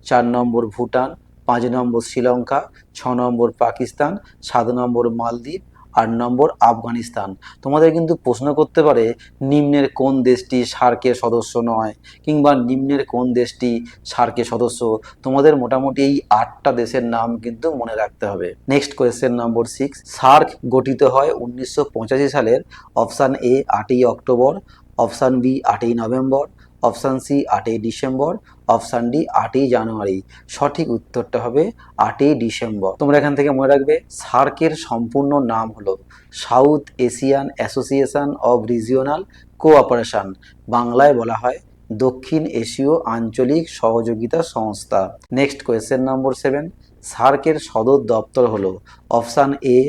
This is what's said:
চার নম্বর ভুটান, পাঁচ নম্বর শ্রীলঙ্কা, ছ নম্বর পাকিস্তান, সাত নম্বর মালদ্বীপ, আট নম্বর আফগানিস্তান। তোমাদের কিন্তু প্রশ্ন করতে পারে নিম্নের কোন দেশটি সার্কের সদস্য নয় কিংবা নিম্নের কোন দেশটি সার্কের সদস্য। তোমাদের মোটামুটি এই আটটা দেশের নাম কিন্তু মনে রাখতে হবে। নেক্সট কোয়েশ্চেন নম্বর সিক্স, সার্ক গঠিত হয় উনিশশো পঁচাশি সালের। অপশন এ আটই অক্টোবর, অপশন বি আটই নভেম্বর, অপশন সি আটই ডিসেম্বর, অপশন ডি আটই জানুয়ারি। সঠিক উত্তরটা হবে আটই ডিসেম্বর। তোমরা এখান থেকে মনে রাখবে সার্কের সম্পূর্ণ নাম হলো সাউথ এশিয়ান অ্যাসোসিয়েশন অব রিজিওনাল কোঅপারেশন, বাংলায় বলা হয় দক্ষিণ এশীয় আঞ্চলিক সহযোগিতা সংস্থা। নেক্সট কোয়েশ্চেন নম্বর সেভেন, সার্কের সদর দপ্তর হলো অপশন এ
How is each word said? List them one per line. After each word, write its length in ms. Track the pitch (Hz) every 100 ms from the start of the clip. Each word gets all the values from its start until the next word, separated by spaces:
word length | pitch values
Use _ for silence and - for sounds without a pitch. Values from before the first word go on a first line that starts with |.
| -
চার 180 | 127 120 123
নম্বর 260 | 123 117 113
ভুটান, 360 | 104 123 127 131 165 _ - -
পাঁচ 140 | 120 120 127
নম্বর 240 | 123 117 113
শ্রীলঙ্কা, 520 | - 123 123 120 139 - - _ -
ছ 40 | 131 123
নম্বর 280 | 123 120 117 -
পাকিস্তান, 500 | 117 - 123 - 147 196 - _ -
সাত 180 | 123 117 123
নম্বর 260 | 123 120 120 117
মালদ্বীপ, 420 | 117 120 123 190 - _ -
আট 160 | - 113 117
নম্বর 260 | 120 123 156 - 117
আফগানিস্তান। 580 | 117 113 117 117 113 98 95 - -
তোমাদের 260 | 135 151 160 165
কিন্তু 160 | 160 165
প্রশ্ন 220 | - 113 139 147
করতে 220 | 151 - 151
পারে 180 | 120 113 120 - _ 135
নিম্নের 360 | 147 143 143 139 -
কোন 120 | 131 135 127
দেশটি 300 | 123 - 127 120
সার্কের 400 | - 123 117 127 117
সদস্য 300 | 120 117 113 120 117
নয় 220 | 113 110 - - -
কিংবা 260 | - 151 143 135 120
নিম্নের 340 | 131 135 143 -
কোন 120 | 120 127 123
দেশটি 320 | 120 - 123 117 120 - -
সার্কের 340 | - 117 117 113
সদস্য। 280 | 113 117 - 117 110 - -
তোমাদের 280 | 135 135 147 147
মোটামুটি 380 | 120 131 135 135 139
এই 80 | 139 - 107
আটটা 300 | 117 - 139 120
দেশের 240 | 113 131 117
নাম 140 | 117 117 117
কিন্তু 220 | 117 113 156 143
মনে 140 | 117 110
রাখতে 240 | 104 _ 104
হবে। 180 | 98 90 98 -
নেক্সট 200 | 139 143 -
কোয়েশ্চেন 340 | 127 117 131 120
নম্বর 240 | 117 113 117 -
সিক্স, 200 | 139 - - -
সার্ক 320 | 131 147 147 - 127
গঠিত 260 | 127 131 127 135
হয় 160 | 131 147 -
উনিশশো 400 | 120 123 127 - 143
পঁচাশি 340 | 113 113 131 143
সালের। 260 | 143 110 127 - - - -
অপশন 300 | 117 - 135 135 123
এ 20 | 131 139 104
আটই 220 | 107 123 120
অক্টোবর, 400 | 107 - 123 135 196 - - _ -
অপশন 280 | 117 - 131 127
বি 100 | 123 135 -
আটই 200 | 107 117 117
নভেম্বর, 440 | 113 127 135 135 147 _ _ _
অপশন 340 | 117 - 139 131 -
সি 100 | 143 - 98
আটই 200 | 107 113 113
ডিসেম্বর, 460 | - 135 131 147 190 _ - -
অপশন 300 | 110 - 120 120
ডি 80 | 139 170 -
আটই 220 | 113 131 135
জানুয়ারি। 440 | 120 110 110 101 95 - - - -
সঠিক 300 | 143 143 160 117
উত্তরটা 420 | - 123 - 117
হবে 180 | 120 127 185 - - - 107
আটই 240 | - 139 139
ডিসেম্বর। 500 | 117 - 113 107 95 -
তোমরা 160 | 147 147
এখান 140 | 147 143
থেকে 120 | 143 131
মনে 100 | 135
রাখবে 220 | 139 135 160 - -
সার্কের 520 | - 120 139 - 160 151 -
সম্পূর্ণ 460 | 117 117 131 139 143 123
নাম 140 | 113 113 110
হলো 160 | 98 95 - - _ -
সাউথ 400 | - 120 143 151 143 - 123
এশিয়ান 400 | 120 135 139 139 -
অ্যাসোসিয়েশন 720 | 113 - 120 139 127 143 143 - 120
অব 80 | 120 110
রিজিওনাল 500 | 120 110 131 135 156 196 - - _
কোঅপারেশন, 640 | 156 151 120 120 113 110 98 95 - - -
বাংলায় 460 | 120 120 120 147 123
বলা 160 | 113 110
হয় 160 | 123 151 _ _ - 107
দক্ষিণ 380 | 127 127 - 160 151 117
এশীয় 300 | 117 - 139 165 117
আঞ্চলিক 500 | 113 113 113 127 156 165 -
সহযোগিতা 580 | 113 117 113 110 117 160 165
সংস্থা। 460 | 120 110 101 - 104 95 - _ 123
নেক্সট 220 | 143 143 -
কোয়েশ্চেন 340 | 113 107 131 131
নম্বর 240 | 131 131 131
সেভেন, 220 | 139 139 165 - _ _
সার্কের 520 | - - 123 139 160 156 -
সদর 300 | 117 113 139 113
দপ্তর 320 | 113 - - 120
হলো 200 | 107 98 92 - - _ 117
অপশন 320 | 117 - 139 139 135
এ 20 | 123